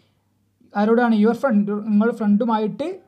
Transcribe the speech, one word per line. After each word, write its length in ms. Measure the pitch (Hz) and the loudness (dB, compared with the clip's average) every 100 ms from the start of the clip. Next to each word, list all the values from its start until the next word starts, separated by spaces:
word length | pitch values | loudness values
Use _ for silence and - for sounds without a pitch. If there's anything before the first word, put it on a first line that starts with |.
| _ _ _ _ _ _ _ 202 | _ _ _ _ _ _ _ -2
ആരോടാണ്? 340 | 214 233 240 220 | 2 2 2 2
Your 120 | 214 233 | 2 0
friend, 200 | 277 208 202 208 220 | 0 0 0 -4 -2
നിങ്ങളുടെ 240 | 208 226 240 | 0 0 0
ഫ്രണ്ടുമായിട്ട് 720 | 202 208 240 220 214 170 311 381 | 0 0 0 -2 -4 -6 -8 -10